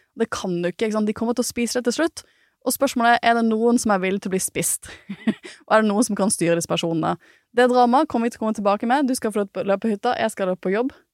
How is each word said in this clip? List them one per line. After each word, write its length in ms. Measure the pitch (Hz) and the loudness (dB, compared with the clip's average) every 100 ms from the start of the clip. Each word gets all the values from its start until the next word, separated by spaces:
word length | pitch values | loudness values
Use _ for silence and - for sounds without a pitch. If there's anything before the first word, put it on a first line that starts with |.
| _ | _
Det 160 | - 226 | -6 -4
kan 300 | - 190 175 | -4 -4 -2
du 80 | 175 | -2
ikke, 160 | - 220 | -2 -2
ikke 140 | 214 | 0
sant? 100 | 214 | -2
De 80 | - | -2
kommer 160 | 233 | -2
til 80 | 240 | -2
å 80 | 233 | -2
spise 320 | 247 240 247 | -4 -4 -2
det 80 | 240 | -2
til 140 | 254 | 0
slutt. 180 | 330 - - _ _ _ - | -2 -4 -20 _ _ _ -6
Og 60 | - | -2
spørsmålet 420 | 277 247 233 233 | -2 2 4 4
er, 140 | 233 | 4
er 80 | 233 | 4
det 80 | 226 | 2
noen 340 | 220 233 240 | 2 2 2
som 140 | 220 196 | 2 0
er 80 | |
villig 180 | 185 196 | 0 -2
til 80 | 196 | -2
å 60 | 185 | -4
bli 80 | - | -4
spist? 460 | - - - - - - 190 226 | -4 -4 -4 -10 -18 -16 -6 -4
<laughs> 400 | - - - - | -4 -8 -16 0
Og 80 | |
er 80 | 220 | 2
det 80 | 214 | 4
noen 160 | 202 247 | 2 0
som 120 | 202 | 0
kan 100 | 196 | 0
styre 300 | - 170 170 | 0 0 0
disse 100 | - | 0
personene? 460 | 170 170 165 160 175 _ _ _ | -2 -2 -2 -2 -4 _ _ _
Det 160 | 240 247 | 2 4
dramaet 380 | 247 240 262 311 | 4 4 4 2
kommer 180 | 233 233 | 0 -2
vi 60 | - | -4
til 80 | |
å 20 | 220 | -4
komme 120 | 214 | -2
tilbake 300 | 202 208 233 | -2 0 0
med. 200 | 277 254 | 0 0
Du 80 | 254 | -2
skal 160 | 220 | -2
få 140 | 208 202 | -2 -4
løpe 340 | 190 196 196 226 | -4 -2 -2 -2
på 60 | 202 | -2
hytta, 180 | 247 - | -2 0
jeg 140 | 220 - | -2 -2
skal 160 | 185 | -4
løpe 140 | 185 185 | -2 -2
på 60 | 202 | -2
jobb. 180 | 262 - _ | -2 -6 _